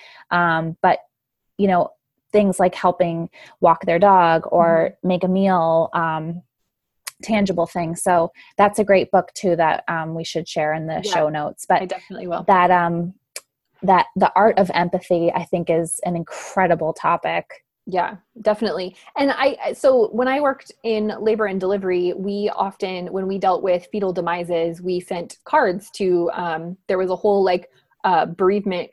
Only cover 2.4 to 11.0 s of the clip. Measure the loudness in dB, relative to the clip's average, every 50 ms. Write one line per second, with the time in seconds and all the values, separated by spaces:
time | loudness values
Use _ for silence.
2.4 | 2 2 2 2 2 0 0 0 0 0 2 0 0 -2 -2 -4 -6 -8 _ -18
3.4 | -20 -20 -6 2 4 4 4 4 2 0 2 4 6 6 6 6 6 6 4 2
4.4 | 0 2 2 4 4 4 4 4 2 0 -2 _ -4 -2 -2 0 0 0 0 2
5.4 | 2 2 2 2 2 2 2 2 0 0 -2 -2 -2 -2 -4 -4 -6 -8 -10 -12
6.4 | -14 _ _ _ _ _ _ _ _ _ _ _ -20 -20 -18 _ -6 -2 0 0
7.4 | 0 0 0 -2 -2 -2 -2 -6 -4 -4 -6 -4 0 2 2 2 2 0 -4 -10
8.4 | -20 -6 _ 2 2 2 4 2 2 4 4 4 4 2 0 0 0 0 -6 -6
9.4 | -2 0 0 2 2 2 0 -2 -4 -6 -6 -6 -6 -6 -8 -8 -8 -8 -8 -8
10.4 | -8 -6 -6 -4 -2 -2 -2 -4 -4 -6 -6 -6